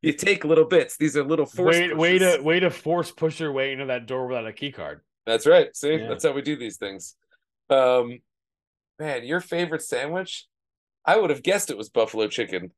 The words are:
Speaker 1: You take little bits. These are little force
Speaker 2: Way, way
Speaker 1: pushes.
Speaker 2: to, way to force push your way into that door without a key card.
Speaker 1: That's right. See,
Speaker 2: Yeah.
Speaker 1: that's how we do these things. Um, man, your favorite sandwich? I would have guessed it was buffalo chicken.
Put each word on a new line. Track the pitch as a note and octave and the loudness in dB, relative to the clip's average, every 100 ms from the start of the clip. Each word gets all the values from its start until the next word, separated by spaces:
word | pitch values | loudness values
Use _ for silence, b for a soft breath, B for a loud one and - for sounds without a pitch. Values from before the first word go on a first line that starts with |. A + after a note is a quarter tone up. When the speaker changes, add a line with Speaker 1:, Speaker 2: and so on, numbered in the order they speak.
Speaker 1:
You | D#3+ | -2
take | C#3+ F#3+ G3 | 0 0 0
little | D#3 D#3+ D#3 | 4 4 6
bits. | F3+ C3+ - | 4 2 -2
These | D3+ C#3+ | -2 0
are | |
little | C#3 D#3+ C#3+ | -2 -2 -2
force | - F3+ E3+ | 0 2 4
Speaker 2:
Way, | F3 | 2
way | D#3 E3 F#3 | 0 2 4
Speaker 1:
pushes. | F#3 E3 | 4 2
Speaker 2:
to, | |
way | C#3+ E3+ | 2 2
to | F3+ | 2
force | - D#3 F3 E3 | -2 -2 -2 -2
push | - D#3+ D#3 | -4 -4 -2
your | D#3+ | -6
way | C3+ C3+ | -2 -4
into | C3+ C3+ | -4 -6
that | B2 A#2 | -6 -4
door | C3 B2+ | -6 -4
without | B2+ A2 | -6 -8
a | |
key | G#2+ C#3+ | -10 -12
card. | - D#2 D2+ _ _ | -10 -12 -12 _ _
Speaker 1:
That's | - A2+ C#3 | -2 0 6
right. | F3 D3+ | 6 6
See, | - C#3+ D#3 | -2 -4 -2
Speaker 2:
Yeah. | A2+ | -4
Speaker 1:
that's | - | -2
how | D#3+ | -2
we | C#3 | -2
do | C#3 D3 | -4 -6
these | A#2 - | -8 -10
things. | G2+ G2 - _ _ _ _ _ _ | -12 -12 -18 _ _ _ _ _ _
Um, | C3+ B2+ B2+ A#2+ B2 _ _ _ _ _ _ _ _ | 2 4 2 0 -8 _ _ _ _ _ _ _ _
man, | D#3 C3 | -8 -8
your | A#2+ E3+ | -4 -6
favorite | F3 E3+ F3 D#3 | -4 -4 -4 -4
sandwich? | - B2 C#3 F3 F#3 - - _ _ _ _ _ - | -6 -6 -4 -6 -8 -12 -16 _ _ _ _ _ 2
I | G3+ | 4
would | F#3 | 4
have | C3 | 0
guessed | D#3+ G3 - | 0 -2 -2
it | A2+ | -8
was | A2 | -4
buffalo | - A2 A2 G#2+ | 0 0 0 -4
chicken. | - G#2+ F#2 F2 | -2 -6 -6 -10